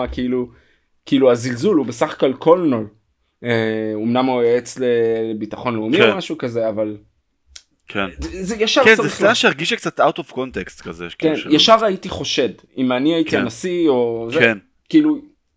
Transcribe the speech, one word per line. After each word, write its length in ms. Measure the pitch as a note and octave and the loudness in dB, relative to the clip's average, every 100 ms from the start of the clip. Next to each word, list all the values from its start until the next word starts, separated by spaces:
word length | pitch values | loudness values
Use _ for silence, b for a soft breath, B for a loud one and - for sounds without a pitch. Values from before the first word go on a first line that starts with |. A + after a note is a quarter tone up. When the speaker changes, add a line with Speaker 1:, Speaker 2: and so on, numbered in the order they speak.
| B2 | -4
Speaker 1:
כאילו, 360 | - B2 B2+ B2 b b b b _ - | -4 -4 -4 -6 b b b b _ -2
כאילו 260 | C3+ C3 | 4 4
הזלזול 440 | A#2+ B2 A#2+ G3 D#3+ | 4 -2 -2 2 2
הוא 100 | A#2+ | 0
בסך 260 | A#2+ D#3 | -4 -4
הכל 200 | - C#3+ | 0 -2
קולנול. 540 | A#2+ D#3 F3+ D#3+ A#2 G#2 _ _ _ _ _ | 2 4 4 4 -2 -4 _ _ _ _ _
אה, 480 | A#2+ A2+ A2 A2 A2 | -2 0 0 -2 -4
אמנם 320 | G#2+ A#2 B2 C3 | -4 0 2 2
הוא 160 | B2 | 2
יועץ 360 | A#2+ B2 A#2+ C3 | 2 2 -2 -4
לביטחון 960 | B2 A#2 A2+ A2+ A2+ A2 G#2+ G#2 B2+ | 0 2 2 0 -4 -6 -8 -6 -4
לאומי 220 | A2+ A2 F3 | -4 0 4
Speaker 2:
כן. 140 | A2+ | 4
Speaker 1:
או 60 | F#3+ | 2
משהו 220 | - D#3 | -6 -8
כזה, 300 | B2+ A#2 A2 | -6 -4 -4
אבל 280 | G#2 G#2+ G#2 _ _ _ _ _ - _ _ _ | -2 -6 -6 _ _ _ _ _ -20 _ _ _
Speaker 2:
כן. 180 | G2+ F#2+ - | -6 -6 -6
Speaker 1:
זה, 260 | E3 F3+ | -10 -8
זה 120 | F#3 A3 | -8 -2
ישר 280 | G#3+ - | 0 4
Speaker 2:
כן, 100 | A3 A3+ | 4 4
Speaker 1:
צריך 120 | G3+ | 2
Speaker 2:
זה 60 | |
סצנה 140 | - G3+ | 2 2
Speaker 1:
לח- 40 | |
Speaker 2:
שהרגישה 420 | A#3 A3 C#3+ E3+ A3+ | 4 0 0 -6 -4
קצת 240 | E3 - | -6 0
out 180 | C3+ - | 0 0
of 100 | - | -10
context 500 | B2+ C3 G2+ F2+ - | -8 -8 -8 -10 -14
כזה, 220 | F2+ E2 | -16 -12
Speaker 1:
כן, 120 | E2+ - | -14 -4
Speaker 2:
כאילו 180 | D#3+ D3+ | -2 -2
של- 180 | - | 0
Speaker 1:
ישר 300 | D3 A3+ A3 | 2 6 4
הייתי 240 | A3 F#3+ F#3+ | 4 -2 -6
חושד, 400 | - C#3 - A#2 - _ - | -8 -4 -2 -2 -4 _ -4
אם 160 | B2+ | -2
אני 220 | B2+ D3 | 0 0
הייתי 160 | E3 D3+ | 0 0
Speaker 2:
כן. 100 | B2+ | 0
Speaker 1:
הנשיא 480 | A#2 - F3+ F3 D#3+ | -2 -6 -6 0 2
או 400 | B2 A#2 A2+ A#2 | 2 0 -4 -4
זה, 60 | B2+ | 2
Speaker 2:
כן. 200 | A#2 G2+ _ _ _ | 2 0 _ _ _
Speaker 1:
כאילו, 300 | D#3 D3+ D3 - _ _ | 2 2 -2 -8 _ _